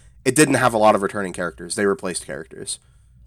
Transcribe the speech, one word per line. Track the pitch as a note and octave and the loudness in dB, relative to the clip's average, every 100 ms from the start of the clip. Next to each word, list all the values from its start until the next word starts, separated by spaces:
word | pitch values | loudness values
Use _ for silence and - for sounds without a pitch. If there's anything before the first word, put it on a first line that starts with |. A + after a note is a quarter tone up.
| - - - | -20 -6 -2
it | B2+ | 2
didn't | D3+ C3 | 4 4
have | B2+ | 2
a | A2 | 4
lot | G#2+ G#2+ | 4 4
of | |
returning | G2 G#2+ F#2+ | 0 -4 -8
characters. | F2 F2 D#2+ F2 F#2+ | -6 -8 -8 -10 -2
They | G2+ | 0
replaced | F#2+ F#2+ E2+ - | 0 -4 -8 -10
characters. | D2 D#2+ - G2 - _ _ - - | -12 -12 -16 -14 -14 _ _ -20 -20